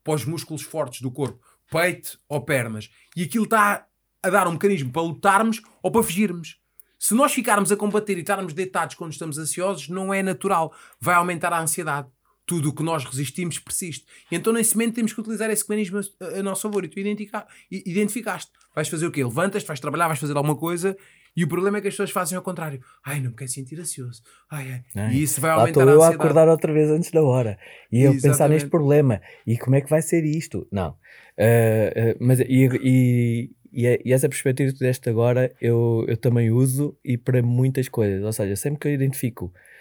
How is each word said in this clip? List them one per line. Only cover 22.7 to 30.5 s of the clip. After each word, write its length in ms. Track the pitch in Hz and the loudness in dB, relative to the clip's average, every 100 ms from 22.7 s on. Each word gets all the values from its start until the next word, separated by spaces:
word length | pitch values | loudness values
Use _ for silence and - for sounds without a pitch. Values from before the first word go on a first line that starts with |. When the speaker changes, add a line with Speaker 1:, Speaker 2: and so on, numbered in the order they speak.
| 135 - _ | -10 -16 _
Speaker 1:
"Ai, 160 | - 143 | -8 -6
não 100 | 127 | -6
me 40 | 110 | -8
quero 140 | 131 | -12
sentir 300 | 135 131 160 | -12 -12 -12
ansioso. 420 | 170 - 123 120 _ _ - | -12 -10 -12 -14 _ _ -14
Ai, 200 | 151 131 | -12 -10
ai." 120 | 127 - 101 | -12 -10 -6
Speaker 2:
Ai, 100 | 107 131 | 0 0
Speaker 1:
E 80 | |
isso 160 | 151 - | 0 0
vai 100 | 160 | 0
Speaker 2:
lá 100 | 160 | 4
Speaker 1:
aumentar 180 | 120 151 | 4 6
Speaker 2:
estou 100 | 135 | 8
Speaker 1:
a 60 | 147 | 10
Speaker 2:
eu 60 | |
a 20 | 165 | 8
Speaker 1:
ansiedade. 80 | 165 160 | 6 4
Speaker 2:
acordar 200 | 147 160 | 6 6
outra 240 | 160 165 | 6 2
vez 160 | 151 151 | 2 2
antes 200 | 156 170 | 2 0
da 120 | 165 | 2
hora. 340 | 147 127 113 98 - - - | 4 4 0 -4 -14 -20 -2
E 100 | 117 | 4
eu 80 | 139 | 6
pensar 120 | 139 139 135 147 | 6 4 4 4
neste 180 | 151 143 | 2 2
Speaker 1:
Exatamente. 20 | |
Speaker 2:
problema. 520 | 170 139 147 139 101 - - - | 0 4 4 4 0 -4 -10 -4
"E 100 | 117 | -2
como 180 | - 135 | 2 2
é 40 | |
que 80 | 135 | 2
vai 120 | 156 | 0
ser 220 | 160 170 156 | 2 0 0
isto?" 420 | 156 - | -2 -6